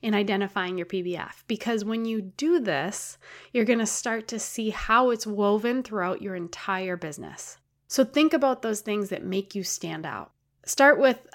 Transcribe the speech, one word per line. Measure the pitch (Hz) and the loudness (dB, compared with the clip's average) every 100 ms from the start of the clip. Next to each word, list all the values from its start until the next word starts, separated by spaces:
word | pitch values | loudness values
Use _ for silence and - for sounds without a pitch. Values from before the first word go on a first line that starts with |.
in | 220 208 | -2 0
identifying | 202 196 196 196 180 185 | 2 0 -2 -4 -4 -4
your | 170 | -4
P | 190 | -4
B | 180 175 | -4 -6
F. | - - - | -8 -10 -6
Because | 214 233 226 208 | -4 -2 -2 -2
when | 226 | -2
you | 226 220 | -2 -4
do | 190 - 302 349 | -6 -2 2 2
this, | 214 147 165 - - - - - - | 2 0 -2 -6 -12 -14 -20 -20 -6
you're | 247 | 0
gonna | 226 233 220 | 2 2 0
start | - 233 226 220 | -2 -4 -4 -6
to | 220 | -8
see | - - 220 | -8 -6 -4
how | - - 233 254 | -4 2 4 4
it's | 226 214 | 2 -2
woven | 208 202 214 233 254 | 0 2 2 2 -2
throughout | 247 214 180 - | -2 -2 -2 -4
your | 196 | -6
entire | 185 170 - - 185 185 175 | -8 -8 -8 -4 -4 -4 -6
business. | 160 147 80 - - - _ _ - | -8 -12 -14 -14 -16 -18 _ _ -2
So | - | 2
think | 262 294 311 | 2 4 4
about | 320 269 247 | 4 2 2
those | 226 214 | -2 -4
things | 220 208 196 | -2 -2 -2
that | 185 | -6
make | 185 190 196 | -4 -4 -4
you | 202 | -6
stand | 180 - 165 160 | -6 -6 -6 -8
out. | 160 101 - _ _ _ - | -8 -10 -12 _ _ _ -4
Start | - 277 285 | 6 8 8
with, | 269 240 - | 6 4 -4